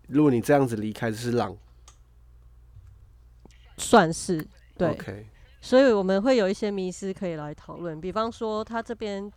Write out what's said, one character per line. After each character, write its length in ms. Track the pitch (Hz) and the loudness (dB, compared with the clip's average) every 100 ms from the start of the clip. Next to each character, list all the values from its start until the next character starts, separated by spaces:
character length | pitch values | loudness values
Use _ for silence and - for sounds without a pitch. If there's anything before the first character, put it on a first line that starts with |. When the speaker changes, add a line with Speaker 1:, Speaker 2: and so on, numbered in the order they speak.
| - | -2
Speaker 1:
如 160 | 135 | 4
果 80 | 151 | 4
你 100 | 120 | 4
这 120 | 113 | 4
样 140 | 143 131 | 4 4
子 80 | 110 | -2
离 160 | 107 | -6
开， 200 | 104 117 | -4 -6
就 60 | 110 | -4
是 160 | 120 | -2
浪。 220 | 120 101 92 - - - - - _ - - - - - - - - - - - - - - - - | -2 -2 -6 -18 -20 -20 -20 -20 _ -20 -20 -20 -20 -20 -20 -20 -20 -20 -20 -20 -20 -20 -20 -20 -12
Speaker 2:
算 340 | - 233 165 | 4 6 6
是， 340 | 165 - 160 - - - - | 0 -4 -4 -6 -16 -14 -4
对。 140 | 170 | -2
Speaker 1:
OK。 360 | - - 101 107 - - - | -2 -8 -12 -14 -20 -20 -16
Speaker 2:
所 160 | - 254 | 2 6
以 120 | 269 | 6
我 100 | 208 | 4
们 200 | 185 190 | 2 2
会 160 | 240 254 | 2 2
有 120 | 190 | 2
一 40 | |
些 180 | 202 214 | 0 -4
迷 200 | 202 185 | -4 -6
思 220 | 180 196 | -6 -10
可 140 | 190 185 | -8 -8
以 80 | 160 | -8
来 180 | 147 | -10
讨 240 | 151 - 160 | -14 -16 -12
论， 220 | 170 156 | -10 -8
比 120 | 185 | -6
方 200 | 196 226 | -4 -6
说 320 | - 220 214 | -6 -6 -6
他 180 | 220 233 | -6 -8
这 140 | 226 226 | -8 -8
边 360 | 214 196 202 | -8 -8 -10